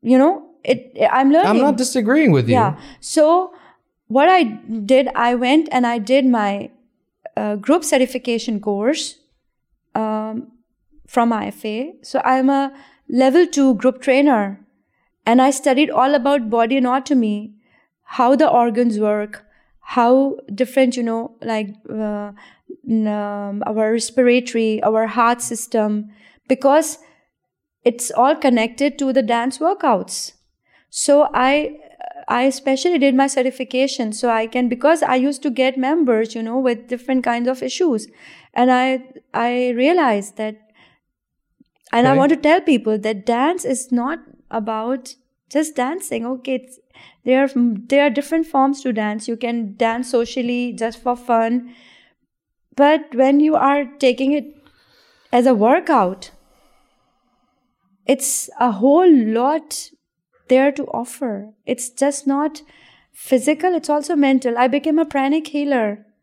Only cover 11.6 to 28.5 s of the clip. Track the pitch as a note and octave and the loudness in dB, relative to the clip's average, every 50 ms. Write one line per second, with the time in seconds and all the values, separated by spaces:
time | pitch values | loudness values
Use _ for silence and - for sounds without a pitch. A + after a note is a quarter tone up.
11.6 | - A3 G#3+ A3 C4 D#4 - _ _ - - C4+ - B3 C4 C4 C4 C4 C#4 C#4 | -10 -10 -8 -8 -8 -10 -12 _ _ -6 -6 -2 0 0 0 2 2 2 2 2
12.6 | C#4 C4+ C4+ - - _ _ _ _ _ - A#3+ C4 C4 B3+ E4+ F4+ E4+ - C#4 | -2 -4 -6 -14 -20 _ _ _ _ _ 0 2 2 4 6 4 2 4 2 2
13.6 | C#4 C4+ B3+ F#3+ - B3+ B3+ B3+ - - C4 C4+ C#4+ D4+ C4+ A3 G3+ G3 G3 - | 2 2 2 2 0 0 0 0 -2 0 2 4 4 4 4 2 0 -4 -6 -12
14.6 | - _ _ _ _ _ _ _ _ _ _ _ _ - A#3 B3 C4 C4+ C#4 C4+ | -18 _ _ _ _ _ _ _ _ _ _ _ _ 2 4 4 4 4 2 0
15.6 | - D4 C4 B3 - - - - B3 C4+ C#4+ C#4+ A#3 C#4 C#4+ D4 A#3 A3 G#3+ A#3 | 0 0 2 2 2 0 2 0 2 2 2 0 0 0 0 0 -2 -2 0 0
16.6 | A#3 A3+ B3+ C4+ B3+ B3 B3 B3+ B3 - D4 B3+ A#3 G#3+ G#3 G#3 G#3 - - _ | 0 2 0 0 0 0 0 -2 -2 0 0 0 2 0 -2 -4 -8 -12 -18 _
17.6 | _ _ _ _ _ _ _ _ _ _ - - B3+ A#3+ C#4 B3+ D#4 D4 - A#3+ | _ _ _ _ _ _ _ _ _ _ -2 0 2 2 4 4 4 4 4 2
18.6 | A#3+ A#3+ G#3+ A3+ B3 A#3+ G#3+ G#3 G#3+ G#3 G#3 G#3+ G#3 G#3 G#3 - _ _ _ _ | 2 2 0 0 0 0 0 -2 -2 -2 -2 -2 -4 -8 -12 -20 _ _ _ _
19.6 | _ _ _ _ _ - - B3 A#3+ A#3 B3+ C4 C4+ C#4 C4+ - - - G3+ G3+ | _ _ _ _ _ -6 -2 0 2 4 4 4 2 0 -2 -8 -12 -14 -4 -4
20.6 | B3+ B3 - C#4 C4 B3+ B3+ B3+ A#3+ A#3 A3+ A3+ A#3 - _ _ - A3+ A3+ G#3+ | -4 -2 2 2 2 2 0 -2 -4 -4 -4 -6 -6 -10 _ _ -8 -6 -4 -4
21.6 | G#3+ G3 G#3 _ _ - - G#3+ A3 G#3 G#3 G#3 G#3 G#3 G3+ - - - _ _ | -6 -8 -12 _ _ -12 -8 -8 -6 -6 -6 -8 -10 -12 -14 -18 -20 -20 _ _
22.6 | _ _ - - _ - A3+ A3 G#3+ G#3+ G#3 G#3 G#3 G#3 G3+ G3+ G3+ G3+ G3+ G#3 | _ _ -20 -18 _ -4 -2 -2 -2 -2 -4 -4 -6 -6 -8 -8 -8 -8 -8 -8
23.6 | G#3 - G#3+ G#3+ A3 A3 A3 A#3 A3 - - - B3+ B3 A#3+ B3 B3 B3 - A#3 | -6 -6 -2 -2 0 0 0 -2 -4 -4 0 2 2 4 4 2 0 -2 -2 -2
24.6 | A3+ A3 A3 G#3+ - G#3 A3 A3 A3+ A3 G#3 A3+ A#3 A#3 A#3+ A#3+ - - A#3+ A3 | 0 0 0 0 0 0 0 0 0 -2 0 0 2 2 2 0 -4 -10 -8 -10
25.6 | - - - A3+ G#3+ G#3+ G#3+ G#3 G#3 - - _ _ _ _ _ _ _ C4+ B3+ | -10 -4 -2 -2 0 0 -2 -4 -6 -10 -16 _ _ _ _ _ _ _ -4 0
26.6 | C4 C#4 C#4 D#4 D#4+ D#4 - - _ _ _ _ _ _ _ _ _ _ _ _ | 2 2 4 4 2 0 -8 -14 _ _ _ _ _ _ _ _ _ _ _ _
27.6 | _ _ _ _ _ A#3+ A#3 A#3+ - - G#3+ - A#3+ C4+ D#4+ D#4 D#4 C#4 | _ _ _ _ _ -2 -2 -2 -10 -6 0 2 2 2 2 2 0 0